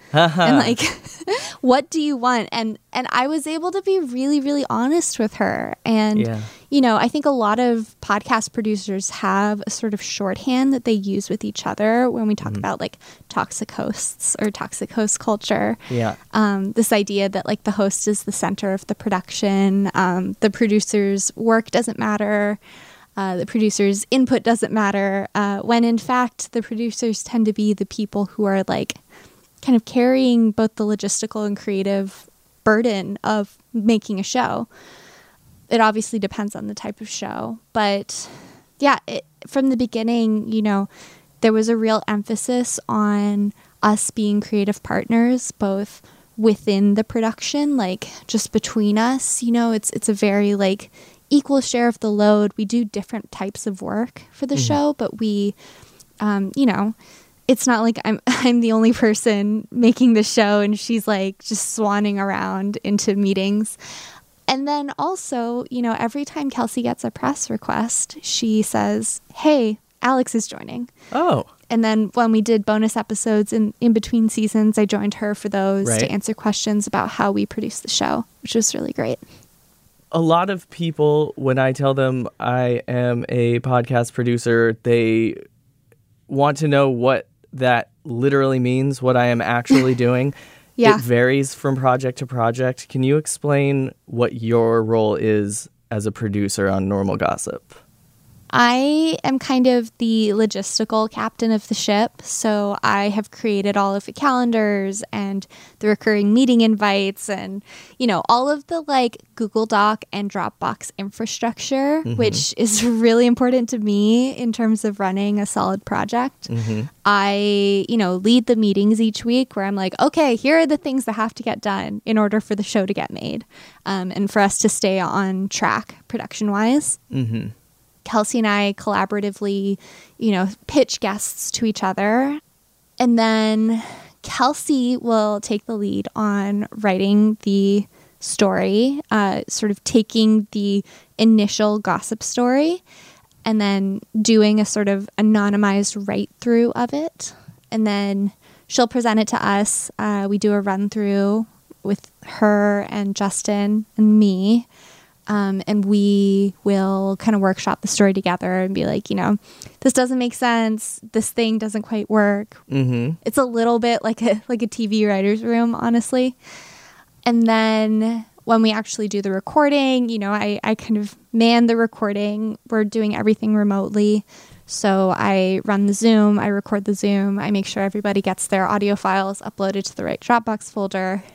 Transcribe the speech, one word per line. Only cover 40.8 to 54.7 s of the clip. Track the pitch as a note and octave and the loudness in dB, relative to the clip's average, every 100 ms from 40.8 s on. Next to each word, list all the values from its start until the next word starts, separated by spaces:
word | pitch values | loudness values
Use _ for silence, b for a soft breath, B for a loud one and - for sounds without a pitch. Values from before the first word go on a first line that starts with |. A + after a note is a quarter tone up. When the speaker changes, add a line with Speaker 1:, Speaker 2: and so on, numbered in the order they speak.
| G3 B B B B _ | -2 B B B B _
Speaker 2:
there | A3+ | 2
was | A3 A3 | 2 2
a | A3+ | 0
real | A3 A3 - | 0 0 -2
emphasis | G#3 G3+ A3 - B3 B3 - - | -4 -4 -6 -2 -2 -2 -6 -4
on | G#3+ G#3 G#3 G#3 G3+ G3+ - b b | -2 0 0 0 0 -2 -6 b b
us | G#3+ G#3+ - | 0 0 -2
being | - G#3 G#3 | -4 -2 -2
creative | - G#3 G3+ G#3 | 0 0 0 -4
partners, | - - - A3+ A#3+ B3+ - | -4 -4 0 2 2 0 -4
both | - G3+ G3 G#3 - - b b - | -4 -4 -2 -6 -14 -20 b b 0
within | A3 G#3 G#3 G3 G3+ | 2 2 0 2 2
the | G3+ | 2
production, | A3 A#3 A3+ - - D4 D4 C4+ | 0 -2 -2 -4 -4 -2 0 0
like, | F#3 F#3 - B B | -2 -4 -10 B B
just | G#3+ - | -6 -2
between | A3 - A3 G#3 G#3+ | -4 -2 0 2 2
us, | A#3 C4 - - | 0 0 -4 -4
you | A#3 | 0
know, | A#3+ A#3 | 2 2
it's, | A3 - | 0 -4
it's | - - | -4 -2
a | |
very, | G3+ G#3 G3+ G3+ | 0 2 2 2
like, | G3+ G3 G3+ - B B B - | 2 0 -2 -8 B B B 0
equal | C#4+ - C#4 | 2 4 0
share | - A#3+ A#3+ | 2 0 0
of | - | 0
the | A3 | 0
load. | G#3 G#3 G#3 G#3 - | 2 4 4 2 -2
We | G3+ | -2
do | A#3+ | -2
different | G#3+ G3+ - A3 - | -2 -6 -8 -10 -10
types | - G3 - G#3+ | -10 -10 -8 -8
of | F#3+ | -8
work | F#3+ G#3 B3 - - | -6 -4 -6 -10 -20
for | - | -8
the | C#4 C#4 | -4 0
Speaker 1:
Mm-hmm. | |
Speaker 2:
show, | A#2+ | 0